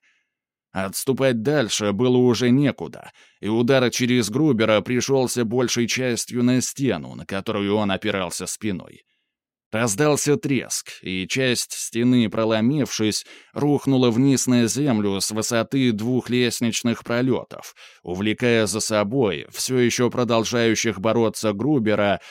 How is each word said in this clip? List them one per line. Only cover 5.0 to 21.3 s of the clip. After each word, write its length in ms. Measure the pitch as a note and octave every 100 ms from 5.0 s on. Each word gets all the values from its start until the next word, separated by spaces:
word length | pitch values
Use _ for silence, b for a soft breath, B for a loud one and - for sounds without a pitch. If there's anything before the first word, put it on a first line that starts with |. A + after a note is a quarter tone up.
| B2 C3+ B2 B2+ A2+
большей 400 | B2 A#2+ A#2+ A#2
частью 560 | - B2+ A2+ - A#2+
на 180 | B2 B2+
стену, 540 | - - C3+ F2+ B1+
на 100 | B1
которую 500 | E2+ G2 G2 G#2 G2+ G#2+
он 140 | G2+
опирался 560 | F#2+ G#2+ G2+ F2 - F#2
спиной. 600 | - G#2+ F2+ G1+ - _ _ _ _ _ _ _
Раздался 640 | A2 A#2+ G2 D3+ C#3+ D3 C#3+
треск, 640 | D3+ C3 C2 - - -
и 240 | - F#2 F#2
часть 440 | C3 C3 A#2 -
стены, 580 | - - A2+ B2 B2 A2
проломившись, 960 | A2+ A2 A2 A2+ D3+ A2 - G#2+ - - B B
рухнула 580 | - D3 C#3 - C3 B2
вниз 360 | A2+ C#3 B2+ -
на 200 | B2 A#2
землю 520 | A2 D3 A2 G2+ G2
с 120 | -
высоты 600 | G#2+ G#2+ A#2 A2 C#3 B2
двух 380 | G#2+ A2+ B2+ -
лестничных 720 | B2 A#2+ - A#2+ - A#2+ A2
пролётов, 680 | - A#2+ C3 G#2+ - - - - B B
увлекая 640 | - F#2 G#2+ G#2+ B2 A#2 G#2+
за 120 | G#2
собой 680 | - G#2+ G2+ C3+ A2 D2+ -
всё 280 | - - B2+
ещё 300 | A#2+ - A#2+
продолжающих 920 | - A#2 A#2 A2 A#2+ A#2 G#2+ A#2 G2
бороться 520 | A2 A2+ A2